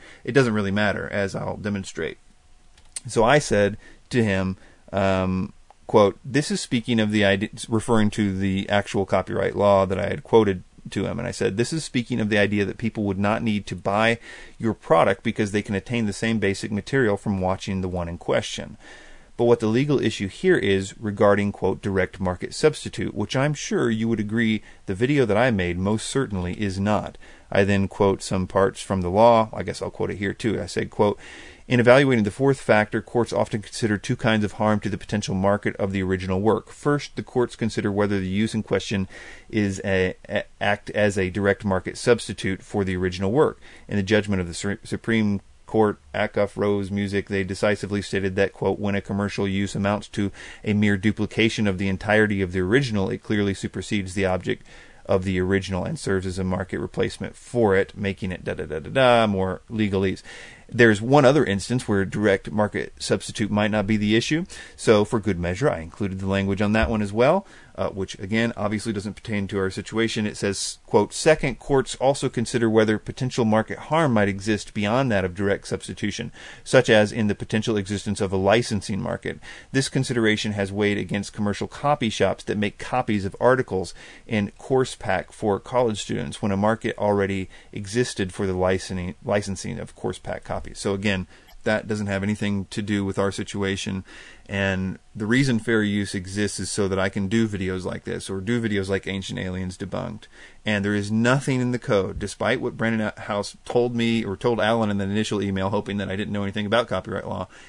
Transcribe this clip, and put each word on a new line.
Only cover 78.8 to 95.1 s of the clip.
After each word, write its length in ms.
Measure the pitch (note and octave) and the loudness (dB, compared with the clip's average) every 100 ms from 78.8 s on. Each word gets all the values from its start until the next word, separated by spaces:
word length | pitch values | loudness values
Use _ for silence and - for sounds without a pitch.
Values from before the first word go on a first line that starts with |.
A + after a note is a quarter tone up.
| - F#2+ | -4 -6
market. 380 | F2+ F#2 - - - - - | -4 -6 -8 -10 -14 -20 -4
This 180 | C3+ C#3 | -2 0
consideration 640 | C3+ C3 A#2+ A2 G#2+ G#2+ | -2 -2 2 2 2 0
has 220 | G#2 G2 | -2 -2
weighed 260 | G2+ G#2 G#2 | 0 0 0
against 340 | F#2 G2+ G2 | -2 -4 -6
commercial 360 | - G#2 G2 G2+ | -4 -4 -2 -6
copy 420 | - C#3+ D3 A2+ | -4 -2 0 0
shops 320 | - F#2+ - | 0 0 0
that 160 | - G2+ | -4 -2
make 180 | G2+ - | -2 -4
copies 480 | - B2+ - G#2 | -4 -2 0 0
of 120 | F#2+ - | -2 0
articles 540 | A#2+ C3 - F#2+ - - - - - | 2 4 0 -4 -4 -10 -20 -20 -4
in 240 | A2 G2+ - | -2 -2 -6
course 380 | - C3 B2+ - | 0 0 0 -4
pack 340 | G#2 F#2 - | -2 -2 -4
for 300 | - A2 F#2+ | -4 0 0
college 420 | - B2 A#2+ G#2 | 0 0 0 0
students 400 | - G#2+ - - | -4 -6 -6 -4
when 80 | G#2+ | -2
a 60 | G2 | 2
market 420 | G#2+ A2 A#2 - | 2 2 -2 0
already 500 | G#2 G2+ G2 G2 F#2 - - | 2 2 2 -2 -6 -12 -14
existed 640 | G#2+ G2 A#2 B2 - F#2 | -12 -2 0 0 -2 -4
for 140 | - G2 | -2 -2
the 60 | |
licensing, 600 | F#2 F#2 F#2+ - F#2 F2+ - | 2 2 0 -2 -8 -8 -8
licensing 540 | B2 G#2 G2 F#2+ G2+ F2+ | -2 -2 -2 -6 -8 -10
of 160 | E2 | -12
course 240 | - G#2 - | -8 -8 -8
pack 240 | - - | -10 -10
copies." 140 | - F#2+ - | -8 -10 -10
So 220 | - G#2 | -6 -2
again, 320 | G2 G#2 F#2+ F2+ - - - | 0 0 -2 -4 -12 -20 -6
that 220 | A2+ G#2+ G#2 | -2 -2 -2
doesn't 200 | G#2+ G2+ | -4 -2
have 160 | G2 | -2
anything 420 | G2+ G#2+ G#2 G2+ F#2+ | -2 -2 -2 -2 -4
to 100 | - | -6
do 240 | G2+ G2+ | -2 -2
with 140 | G2 F#2+ | 0 0
our 120 | G2 | -2
situation. 720 | F#2+ G2 G2+ G2 G2 G#2+ F#2+ - - - - - | -2 -6 -4 -2 -2 -4 -8 -10 -18 -20 -20 -6
And 500 | G2 G2 F#2+ F#2 - _ | -2 0 0 -2 -6 _